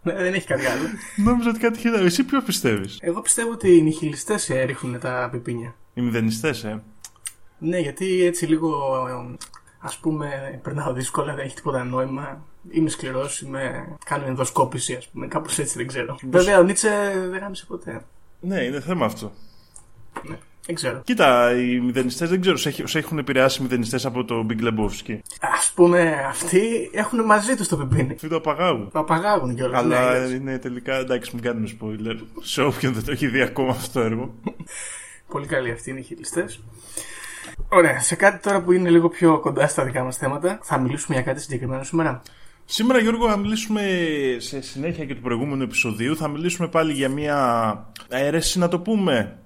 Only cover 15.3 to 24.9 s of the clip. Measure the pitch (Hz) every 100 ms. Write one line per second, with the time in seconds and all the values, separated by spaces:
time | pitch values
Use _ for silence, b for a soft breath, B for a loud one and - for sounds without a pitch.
15.3 | 156 156 - 139 - 131 127 117 135 131
16.3 | 170 180 196 180 190 220 208 202 190 185
17.3 | 185 202 190 - 175 - 110 - - -
18.3 | - 175 190 123 143 139 180 117 - 107
19.3 | b b b b b - - - - -
20.3 | 165 - - - 170 131 127 - 233 156
21.3 | 123 120 123 123 123 123 123 127 - 170
22.3 | 185 185 151 151 135 - 160 147 156 127
23.3 | 131 131 - 131 123 113 127 131 123 113
24.3 | 113 110 113 117 110 107